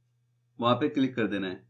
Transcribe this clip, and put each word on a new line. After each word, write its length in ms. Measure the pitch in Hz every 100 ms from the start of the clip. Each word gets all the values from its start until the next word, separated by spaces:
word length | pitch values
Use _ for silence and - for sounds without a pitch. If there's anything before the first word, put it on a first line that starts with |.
| _ _ _ _ _ -
वहां 160 | 117 120
पे 120 | 151
क्लिक 240 | 143 131 123
कर 100 | 104
देना 200 | 98 95
है। 200 | 95